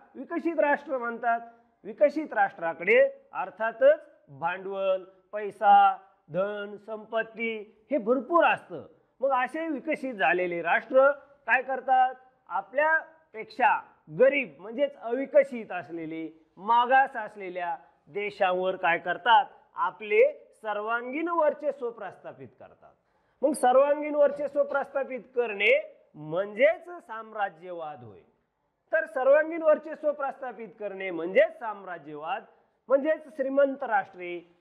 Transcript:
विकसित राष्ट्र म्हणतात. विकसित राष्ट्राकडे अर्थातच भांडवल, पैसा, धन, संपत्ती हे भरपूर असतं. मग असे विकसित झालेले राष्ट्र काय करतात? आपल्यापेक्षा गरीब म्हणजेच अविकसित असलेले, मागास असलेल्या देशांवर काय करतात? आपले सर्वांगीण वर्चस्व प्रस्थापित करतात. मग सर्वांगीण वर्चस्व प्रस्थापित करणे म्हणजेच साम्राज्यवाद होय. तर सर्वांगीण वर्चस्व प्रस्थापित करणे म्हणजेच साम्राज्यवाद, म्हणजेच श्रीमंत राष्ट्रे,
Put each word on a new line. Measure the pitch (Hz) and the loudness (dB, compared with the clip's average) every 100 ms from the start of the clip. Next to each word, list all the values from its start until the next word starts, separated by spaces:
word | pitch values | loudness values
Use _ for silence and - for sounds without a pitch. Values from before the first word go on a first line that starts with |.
| - | -10
विकसित | 226 - 330 311 320 | -18 -10 -6 -2 0
राष्ट्र | 294 285 302 262 | 2 0 -2 -6
म्हणतात. | 233 233 240 233 233 - _ _ | -6 -4 -2 -2 -4 -20 _ _
विकसित | 175 220 294 311 294 | -12 2 2 2 -4
राष्ट्राकडे | 220 196 - 165 165 175 240 269 - _ | 0 0 0 -6 -2 2 4 4 0 _
अर्थातच | 156 185 - 220 226 180 214 - _ _ | -10 -10 -6 -6 2 4 4 0 _ _
भांडवल, | 139 165 190 190 196 196 190 180 _ _ | -8 -6 -6 -8 -4 -2 -2 -4 _ _
पैसा, | 208 202 - 208 202 196 190 - _ - | -10 -10 2 6 8 8 2 -8 _ -8
धन, | 165 202 208 202 202 - | -4 -4 -4 -10 -14 -14
संपत्ती | 214 214 226 220 208 226 220 202 _ - | -14 -8 -6 -6 -6 -6 -6 -10 _ -4
हे | 277 | -2
भरपूर | 202 269 220 339 | 0 0 2 4
असतं. | 269 190 - 156 101 _ _ _ | 4 2 -4 -14 -16 _ _ _
मग | 269 | -2
असे | 254 254 311 330 | 0 -2 -4 -6
विकसित | 269 311 294 262 | -6 -4 -4 -6
झालेले | 208 165 175 180 170 | -2 0 2 0 -2
राष्ट्र | 165 220 - 262 269 285 - _ - | -2 -2 2 4 4 2 -8 _ 0
काय | 247 | 0
करतात? | 254 262 262 262 254 254 _ _ - | 0 -6 0 2 2 -2 _ _ -10
आपल्यापेक्षा | 190 - 262 311 320 - - _ 220 220 - 220 160 - _ - 156 | -10 -6 -2 0 0 -2 -18 _ -16 -12 0 0 0 -6 _ -8 2
गरीब | 262 285 214 147 | 4 2 -4 -10
म्हणजेच | 196 233 285 - | -12 -4 -4 -4
अविकसित | - 254 269 294 - 247 208 | -6 -6 2 2 2 0 -10
असलेले, | 180 160 165 160 160 160 - _ - | -10 -10 -10 -10 -10 -12 -14 _ -8
मागास | 202 240 247 262 269 247 | 0 2 4 4 4 -2
असलेल्या | 214 208 185 180 175 160 - _ _ | -10 -10 -10 -8 -6 -8 -12 _ _
देशांवर | 165 208 202 190 185 185 185 | -8 -6 0 0 2 0 0
काय | 175 170 | 0 0
करतात? | 180 175 240 220 190 - _ | -2 -2 4 4 4 -4 _
आपले | - 175 - 214 208 277 294 - _ | -6 -6 -6 0 4 4 2 -18 _
सर्वांगीण | 214 208 214 233 247 285 339 | -8 -6 -4 -4 -4 -6 -4
वर्चस्व | 330 302 294 294 - 240 | 0 0 0 -4 -6 -8
प्रस्थापित | 226 190 - 165 131 127 - | -10 -14 -16 -18 -18 -20 -20
करतात. | 95 _ 80 _ _ _ _ _ | -20 _ -20 _ _ _ _ _
मग | 277 | -2
सर्वांगीण | 277 247 262 285 294 302 | 2 4 4 4 2 -2
वर्चस्व | 294 285 285 285 285 | 2 2 0 -4 -2
प्रस्थापित | 285 277 269 277 247 254 | -2 -2 -4 -6 -6 -10
करणे | - 240 233 202 208 285 - - _ | -8 -4 -4 0 2 2 0 -16 _
म्हणजेच | 151 151 170 202 208 294 359 349 | -16 -8 -4 -4 2 2 2 -6
साम्राज्यवाद | 349 - 220 220 220 196 160 180 170 156 135 | -18 -14 -14 -12 -6 -6 -8 -14 -12 -12 -14
होय. | 117 90 _ _ _ _ _ _ _ | -18 -20 _ _ _ _ _ _ _
तर | 311 311 | -4 -2
सर्वांगीण | 269 262 294 311 330 | 0 4 4 4 0
वर्चस्व | 311 302 311 294 302 | 2 2 0 -6 -4
प्रस्थापित | 285 269 - 254 208 220 - | -2 -6 -8 -12 -12 -16 -12
करणे | 202 190 190 | -10 -8 -8
म्हणजेच | 165 175 208 330 - | -6 0 2 2 0
साम्राज्यवाद, | 226 202 185 170 147 147 160 208 196 _ _ _ - | -12 -12 -12 -16 -14 -12 -8 -8 -10 _ _ _ 0
म्हणजेच | 277 294 311 302 - | 2 2 -2 -4 -6
श्रीमंत | 269 269 277 262 | -2 2 2 0
राष्ट्रे, | 247 208 185 180 175 175 - _ | -2 -2 -2 -8 -10 -10 -14 _